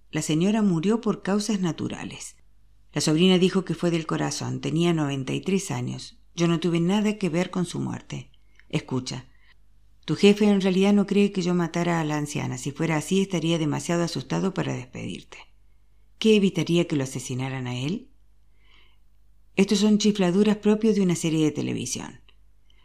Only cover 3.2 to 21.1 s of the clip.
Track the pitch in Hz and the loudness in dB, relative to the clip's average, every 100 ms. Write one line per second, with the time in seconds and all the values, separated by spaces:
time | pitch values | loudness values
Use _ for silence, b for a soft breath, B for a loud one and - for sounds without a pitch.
3.2 | 185 185 185 190 175 160 175 165 160 156 | 4 6 4 2 -2 -2 0 0 -2 -4
4.2 | 151 - 123 127 139 156 175 165 143 139 | -4 -4 -6 -6 -2 0 2 2 0 -4
5.2 | 135 139 185 190 - 127 127 131 - - | -4 -6 -2 -2 -2 -6 -6 -8 -12 -20
6.2 | - - 170 165 175 170 170 208 208 208 | -12 -2 0 2 0 0 2 2 0 0
7.2 | 180 165 180 190 175 139 135 120 - 143 | -2 -2 -2 -2 -4 -4 -6 -8 -12 -14
8.2 | - - - - - 156 - 131 127 127 | -14 -20 -20 -20 -8 -6 -4 -6 -6 -10
9.2 | - b b b - - - - - 156 | -14 b b b -20 -20 -20 -14 -6 4
10.2 | 202 202 208 202 190 185 196 202 196 202 | 6 6 4 4 2 4 4 4 4 2
11.2 | 202 196 175 175 165 170 170 170 151 151 | 2 0 0 0 0 -2 0 0 -2 -4
12.2 | 147 147 131 127 143 135 165 156 147 190 | -4 -6 -6 -6 -8 -4 -2 -2 0 0
13.2 | 196 175 160 165 151 139 - 170 165 139 | 0 -2 0 0 -2 -4 -2 -2 -2 -4
14.2 | 131 165 190 180 139 127 123 - 117 - | -4 -2 -2 -4 -4 -6 -10 -12 -10 -12
15.2 | - - - - - - _ - - - | -14 -20 -20 -20 -20 -20 _ -20 -20 0
16.2 | 220 214 196 - 151 170 170 151 131 131 | 4 6 4 2 0 2 2 0 -2 -6
17.2 | - 127 131 131 123 123 135 214 - - | -8 -6 -6 -6 -6 -6 -4 -6 -8 -20
18.2 | - - - b b b b b - - | -20 -20 -20 b b b b b -20 -20
19.2 | - - - - 196 202 214 208 214 208 | -20 -20 -4 0 2 2 4 4 4 2
20.2 | 175 185 214 208 208 214 226 202 185 | 2 4 2 2 2 2 2 2 2